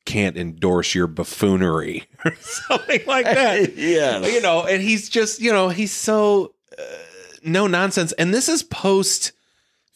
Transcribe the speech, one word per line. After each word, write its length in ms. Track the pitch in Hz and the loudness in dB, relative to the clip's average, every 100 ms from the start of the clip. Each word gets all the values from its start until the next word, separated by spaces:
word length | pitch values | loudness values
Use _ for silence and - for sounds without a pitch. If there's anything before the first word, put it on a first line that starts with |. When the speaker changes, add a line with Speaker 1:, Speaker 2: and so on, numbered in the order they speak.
Speaker 1:
can't 320 | - 107 98 80 | -6 -2 -2 -2
endorse 580 | 85 82 90 90 85 | -8 -2 2 2 2
your 120 | 90 85 | 0 0
buffoonery," 1000 | 80 90 - 104 95 92 80 - 85 - | -2 -8 0 2 2 2 0 -2 -8 -12
<laughs> 100 | - | -6
or 100 | 165 - | -6 -6
something 600 | - - - - - 262 - | -10 -10 -4 -4 0 -2 0
like 180 | 262 | -2
that. 500 | 240 247 247 208 190 | 2 2 2 2 0
Speaker 2:
<laughs> 20 | - | 0
Yes. 560 | 160 165 139 104 95 | 0 2 2 0 0
Speaker 1:
You 80 | 233 | 0
know, 220 | 196 165 175 | 2 2 2
and 160 | 190 | 0
he's 260 | 202 214 - | 0 -2 0
just, 320 | 233 220 - | 0 0 0
you 120 | 233 | 0
know, 160 | 208 185 | 2 2
he's 240 | 175 208 | 0 -4
so, 640 | - - 214 208 202 - _ _ - | -4 0 2 4 2 0 _ _ -16
uh, 40 | 65 78 82 90 92 - | -14 -14 -18 -20 -20 -10
no 240 | 156 180 202 | -2 0 2
nonsense. 460 | 175 190 185 165 | 2 0 0 -2
And 220 | - 170 | 0 0
this 140 | 220 262 | 2 2
is 140 | 320 | -2
post 720 | - - 196 190 190 - - - _ _ _ _ _ | -4 -2 2 2 2 -2 -4 -10 _ _ _ _ _